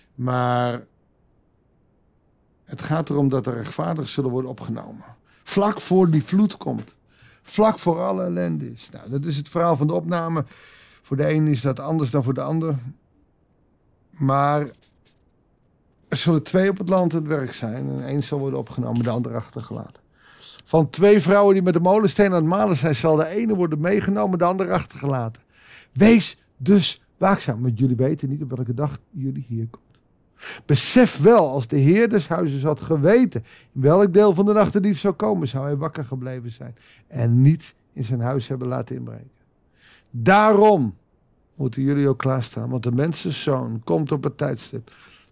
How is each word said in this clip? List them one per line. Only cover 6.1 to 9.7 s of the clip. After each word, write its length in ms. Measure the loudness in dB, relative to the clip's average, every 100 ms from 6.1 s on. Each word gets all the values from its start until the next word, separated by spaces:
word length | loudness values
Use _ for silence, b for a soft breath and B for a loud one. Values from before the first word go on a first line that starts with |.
| 4
vloed 340 | 2 2 0 -2
komt. 380 | -8 -8 -10 _ _ b b b
Vlak 380 | -8 2 2 2
voor 240 | -2 -2
alle 200 | -2 -4
ellende 480 | -4 -4 -4 -4 -8
is. 180 | -14 -20
Nou, 200 | -20 -8
dat 160 | -6 -4
is 120 | -6
het 120 | -6
verhaal 280 | -2 0